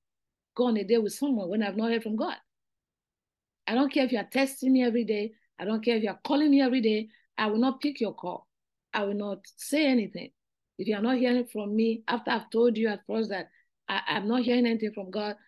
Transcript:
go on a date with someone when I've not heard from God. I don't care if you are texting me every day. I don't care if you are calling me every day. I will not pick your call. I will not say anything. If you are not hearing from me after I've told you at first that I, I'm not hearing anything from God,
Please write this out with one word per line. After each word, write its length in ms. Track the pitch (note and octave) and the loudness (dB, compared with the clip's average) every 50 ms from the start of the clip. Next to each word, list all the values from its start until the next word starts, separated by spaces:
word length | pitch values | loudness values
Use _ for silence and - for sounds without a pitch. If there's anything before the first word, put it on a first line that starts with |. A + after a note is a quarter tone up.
| _ _ _ _ _ _ _ _ _ _ - | _ _ _ _ _ _ _ _ _ _ -4
go 120 | - B3 | -2 0
on 100 | B3 A3+ | 0 0
a 60 | G#3+ G3 | 0 0
date 200 | F#3+ A#3 A#3 G#3+ | 2 2 2 2
with 100 | G3+ - | 0 -4
someone 360 | - C#4 D4 C4 G#3+ F#3+ E3+ | -4 -2 -2 -2 -2 -2 -2
when 120 | G3 A3 | -2 -2
I've 160 | G#3+ G3+ F#3+ | -2 -2 -2
not 140 | G#3+ A3 A3+ | -2 -2 0
heard 120 | A#3 A3+ A3+ | 0 -2 -2
from 120 | A3 G#3+ | -2 -4
God. 200 | G#3+ D4 F4+ - - - _ _ _ _ _ _ _ _ _ _ _ _ _ _ _ _ _ _ _ _ _ _ _ _ | -4 -4 -4 -6 -10 -14 _ _ _ _ _ _ _ _ _ _ _ _ _ _ _ _ _ _ _ _ _ _ _ _
I 80 | - G#3+ | -2 2
don't 160 | B3 D4 C#4 | 2 2 2
care 140 | - D4+ C4 | 2 2 2
if 60 | B3+ | 2
you 60 | B3 | 0
are 120 | G#3 F#3+ - - | -2 -2 -2 0
texting 380 | B3+ C4+ C4+ C4+ - B3+ C4 | 0 0 0 -2 -2 2 4
me 120 | C4 B3+ B3 | 4 4 4
every 200 | A#3+ A3 A#3+ A3+ | 2 2 0 0
day. 300 | G3+ G#3+ G#3 G#3 A3 - _ _ _ _ - | 0 -2 -2 -4 -6 -8 _ _ _ _ -8
I 60 | F3 | -6
don't 180 | G3+ A3 A3 A3 | -4 -4 -2 0
care 120 | A#3+ A#3 | 0 0
if 60 | A3 G#3+ | 0 0
you 60 | G3+ | -4
are 100 | F#3 - - | -4 -6 -2
calling 260 | - D4 C#4+ D#4 D4+ | 0 2 4 4 6
me 100 | C#4 C#4 | 6 6
every 200 | C4+ B3 B3 C4 | 6 4 2 2
day. 260 | A3 A3 G#3+ G#3+ A3 A3 - _ _ _ _ | 2 2 0 0 -2 -6 -14 _ _ _ _
I 100 | - A3 | -4 -2
will 120 | G#3+ G#3 A3 | 0 2 2
not 200 | B3 C4+ C4 C4 | 2 0 0 -2
pick 220 | - D4 C#4 - | -4 -4 -4 -4
your 120 | A3+ G3 - | -4 -6 -6
call. 340 | - - F3+ - - - _ _ _ _ _ _ _ _ _ - | -8 -10 -10 -10 -12 -14 _ _ _ _ _ _ _ _ _ -4
I 100 | A3 G3+ | -4 -2
will 100 | G3+ G#3 | -2 -2
not 260 | G3+ G3+ G3+ G3 G3 - - - | -4 -4 -6 -8 -10 -12 -18 -20
say 280 | - - - C#4 D4+ D#4 | -16 -6 -2 0 2 4
anything. 440 | C#4 C4 A#3+ G3+ F3+ - E3+ F3 - _ _ _ _ _ _ _ _ _ | 4 4 2 0 -2 -6 -12 -14 -16 _ _ _ _ _ _ _ _ _
If 100 | - - | -6 -4
you 80 | G3+ G#3+ | -4 -2
are 60 | G3+ | 0
not 160 | G#3+ A#3+ C4 | 0 0 2
hearing 300 | A#3+ B3+ B3 B3 B3 A#3+ | 2 2 2 2 0 0
from 280 | A#3+ - G#3+ G3+ G#3 G#3 | -2 -6 -6 -4 -2 0
me 280 | A3 A3+ A3+ A3+ A3+ - | 2 2 2 0 -2 -2
after 240 | - A#3+ A#3 - - | -4 -4 -2 -2 -2
I've 180 | B3 A3 - - | -2 -2 -2 -2
told 280 | - A3+ A#3+ A#3+ A3 | 2 4 4 4 4
you 120 | A3 A3+ A3 | 2 0 0
at 120 | G#3 G#3 _ | -2 -4 _
first 220 | - G#3 A3+ A3 F#3+ | -4 -4 -4 -2 -4
that 180 | G3 F#3 - - _ _ _ _ _ _ _ | -4 -6 -8 -10 _ _ _ _ _ _ _
I, 140 | - G3 - - | -6 -6 -4 -2
I'm 200 | - D3+ G#3 G3 | -2 -2 -2 0
not 160 | G#3 A#3 B3+ A#3+ | 0 0 2 2
hearing 220 | B3 A#3+ B3 A#3+ | 2 4 4 4
anything 260 | A#3 A#3 A3 A3 G#3 G#3+ | 2 2 0 -2 -4 -6
from 160 | G#3+ F#3+ F#3 | -8 -10 -8
God, 260 | F#3 G#3+ G#3 G#3 G#3 - _ | -6 -6 -6 -6 -8 -10 _